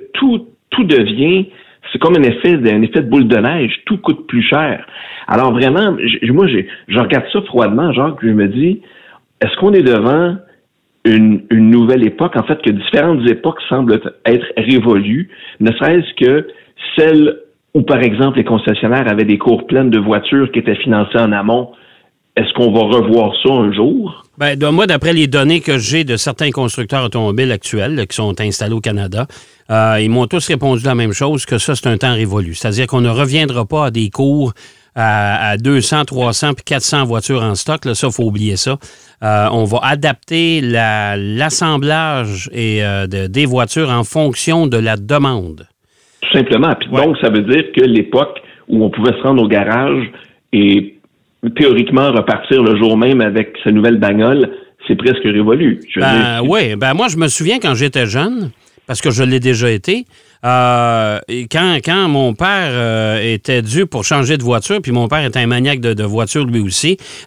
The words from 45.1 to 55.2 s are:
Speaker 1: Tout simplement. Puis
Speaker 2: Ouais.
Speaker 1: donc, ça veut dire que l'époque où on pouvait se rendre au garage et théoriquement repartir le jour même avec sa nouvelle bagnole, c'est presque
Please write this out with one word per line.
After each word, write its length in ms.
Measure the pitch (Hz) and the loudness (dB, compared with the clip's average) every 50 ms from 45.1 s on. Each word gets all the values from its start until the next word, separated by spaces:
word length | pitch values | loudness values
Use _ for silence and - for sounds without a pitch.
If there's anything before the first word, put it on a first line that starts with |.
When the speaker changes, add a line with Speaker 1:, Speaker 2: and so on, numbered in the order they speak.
| 143 147 143 135 127 107 90 85 78 76 - _ _ _ _ _ _ _ _ _ _ - - | 0 0 0 0 -2 -2 -6 -8 -12 -14 -18 _ _ _ _ _ _ _ _ _ _ -10 -6
Speaker 1:
Tout 140 | - - - | -2 0 0
simplement. 360 | 127 - - 113 143 165 123 - | 2 2 2 2 2 0 0 -4
Puis 100 | - - | -6 -4
Speaker 2:
Ouais. 140 | 127 127 139 | 0 0 2
Speaker 1:
donc, 120 | 160 147 - | 2 0 0
ça 80 | - 113 | 0 0
veut 120 | 107 107 101 | 0 0 2
dire 220 | 101 127 160 - - - | 2 2 0 0 0 2
que 80 | - 190 | 2 4
l'époque 580 | 123 113 110 101 - - 127 143 - - - - - - - _ - | 4 4 2 0 0 0 0 0 -2 -4 -16 -20 -20 -20 -18 _ -2
où 160 | - 113 110 | 0 0 0
on 60 | 101 | 0
pouvait 220 | - - 110 123 113 | 0 0 0 0 0
se 100 | - - | 0 0
rendre 200 | 131 135 127 113 | 2 2 4 2
au 60 | 104 | 2
garage 560 | 104 101 101 101 110 120 131 139 143 135 120 101 - - - - _ _ _ - - | 2 0 0 0 -2 -2 0 0 -2 -2 -4 -6 -10 -18 -20 -20 _ _ _ -4 0
et 420 | 107 101 101 98 101 98 - - _ _ _ _ _ _ _ _ - - 117 117 | 2 2 4 4 2 0 -2 -10 _ _ _ _ _ _ _ _ -8 -8 -6 0
théoriquement 540 | - 151 139 123 117 117 - 135 131 139 143 | 2 2 4 4 2 2 0 2 2 2 2
repartir 520 | 123 113 101 - 110 101 - - 135 131 120 | 0 0 0 0 -2 -4 -2 0 2 4 4
le 140 | 110 110 | 4 2
jour 200 | 101 113 113 110 | 2 2 2 2
même 240 | 110 117 127 139 127 | 4 2 2 2 2
avec 340 | 110 104 101 110 107 - - - - | 2 0 0 -2 -2 -4 -6 -6 -2
sa 80 | - | 0
nouvelle 280 | 104 107 104 117 117 107 | 2 4 4 4 4 4
bagnole, 520 | 104 101 101 107 110 120 135 143 123 - - - - _ _ _ - - | 2 2 2 2 2 2 4 2 0 0 -2 -12 -18 _ _ _ -4 -4
c'est 80 | 110 | -2
presque 260 | 98 110 127 127 - | 0 2 0 0 0